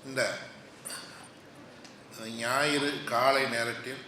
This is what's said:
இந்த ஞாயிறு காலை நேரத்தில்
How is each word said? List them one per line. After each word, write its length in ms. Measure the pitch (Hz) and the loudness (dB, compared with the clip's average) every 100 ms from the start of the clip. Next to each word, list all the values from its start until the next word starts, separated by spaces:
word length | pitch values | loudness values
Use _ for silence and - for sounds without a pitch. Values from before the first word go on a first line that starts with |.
இந்த 340 | 135 131 107 90 - - - - - - - - - - - - - - - - - - 113 117 | -6 -2 -2 -2 -12 -18 -20 -18 -14 -12 -14 -18 -20 -20 -20 -20 -20 -20 -20 -20 -20 -14 -10 -4
ஞாயிறு 680 | 117 131 151 147 143 139 | 0 4 4 4 2 -2
காலை 420 | - 117 131 135 131 | 0 4 6 6 2
நேரத்தில் 560 | 117 117 113 127 131 | 0 -2 -4 -8 -10